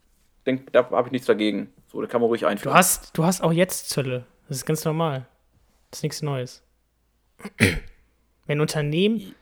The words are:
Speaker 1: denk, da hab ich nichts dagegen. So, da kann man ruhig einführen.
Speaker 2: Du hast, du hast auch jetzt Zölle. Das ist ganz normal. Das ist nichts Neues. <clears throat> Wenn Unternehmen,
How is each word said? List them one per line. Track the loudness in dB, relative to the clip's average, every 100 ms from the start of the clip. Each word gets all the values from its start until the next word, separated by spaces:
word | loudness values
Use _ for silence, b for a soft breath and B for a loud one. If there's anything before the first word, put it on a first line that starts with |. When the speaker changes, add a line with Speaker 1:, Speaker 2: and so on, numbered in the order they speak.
| _ _ _ _ -2
Speaker 1:
denk, | -2 2
da | 2 4
hab | 2 0
ich |
nichts | -2 0
dagegen. | 2 2 -2 -6 _ _
So, | -10
da | -4
kann | 0
man | 2
ruhig | 2 0
einführen. | -2 4
Speaker 2:
Du | 6
hast, | 6 2 -4 0
du |
hast | 0 2
auch | 2
jetzt | 2 2 0 -4
Zölle. | -4 -2 -4 -8 _ -10
Das | -8
ist | -4
ganz | -2
normal. | -2 -2 -2 -4 -8 _ _ _ _ _ _
Das | -8
ist |
nichts | -6 -6
Neues. | -6 -4 -6 -12 _
<clears throat> | _ _ _ _ _ _ -18 -14 0 0 0 -8 -16 _ _ _ _ -4
Wenn | 0
Unternehmen, | 0 -2 -2 2 2 2 -4 -16